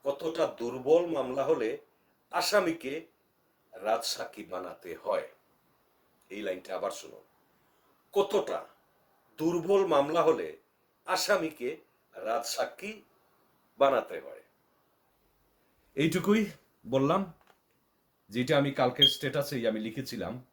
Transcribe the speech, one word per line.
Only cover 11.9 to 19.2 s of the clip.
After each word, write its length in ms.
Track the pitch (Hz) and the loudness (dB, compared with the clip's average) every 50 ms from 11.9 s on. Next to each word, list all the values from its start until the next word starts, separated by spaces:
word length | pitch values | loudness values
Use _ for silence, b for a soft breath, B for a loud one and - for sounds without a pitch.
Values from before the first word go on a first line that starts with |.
| _ _ _ _ _ | _ _ _ _ _
রাজসাক্ষী 880 | - - 107 117 117 - - - - 123 - - - - 208 220 202 - _ _ _ _ _ _ _ _ _ _ _ _ _ _ | -8 -4 -2 -2 -2 -2 -4 -2 -2 -4 -4 -4 -10 -12 -12 -12 -12 -18 _ _ _ _ _ _ _ _ _ _ _ _ _ _
বানাতে 420 | - 139 139 135 113 98 - 90 78 | 2 4 4 4 2 0 -2 -12 -12
হয়। 220 | 67 - - - - _ _ _ _ _ _ _ _ _ _ _ _ _ _ _ _ _ _ _ _ _ _ _ _ _ _ _ _ _ _ | -12 -14 -18 -18 -20 _ _ _ _ _ _ _ _ _ _ _ _ _ _ _ _ _ _ _ _ _ _ _ _ _ _ _ _ _ _
এইটুকুই 500 | - 151 165 147 185 165 196 208 226 208 170 - - _ _ _ _ _ | 0 0 2 0 0 2 2 2 2 2 -2 -6 -16 _ _ _ _ _
বললাম, 460 | 110 123 135 135 143 170 196 196 170 - _ _ _ - _ _ _ _ _ _ _ _ _ _ _ _ _ _ _ | -2 0 2 2 4 2 0 -2 -4 -10 _ _ _ -20 _ _ _ _ _ _ _ _ _ _ _ _ _ _ _
যেটা 280 | 98 120 127 131 156 | -4 -2 2 4 4
আমি 140 | 143 139 143 | 4 4 2
কালকের 360 | 135 - 131 127 127 - 147 | 2 2 2 2 4 4 4
স্ট্যাটাসেই 600 | - - - | 4 4 2